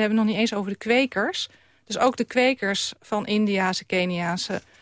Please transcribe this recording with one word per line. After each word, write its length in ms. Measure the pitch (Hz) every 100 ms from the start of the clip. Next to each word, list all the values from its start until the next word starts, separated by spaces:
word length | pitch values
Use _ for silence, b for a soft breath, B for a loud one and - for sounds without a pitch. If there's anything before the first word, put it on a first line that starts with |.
hebben 160 | 214 220
het 100 | 214
nog 0 |
niet 100 | 202
eens 180 | 226
over 160 | 208 196
de 80 | 202
kwekers... 720 | 220 240 262 190 254 381 - b b b
Dus 140 | _ -
ook 180 | 254 254
de 80 |
kwekers 680 | 233 247 254 262 196 196 - -
van 260 | - 208 -
Indiase, 580 | 208 208 196 185 185
Keniaanse 760 | - 185 180 175 170 180 - 190 b b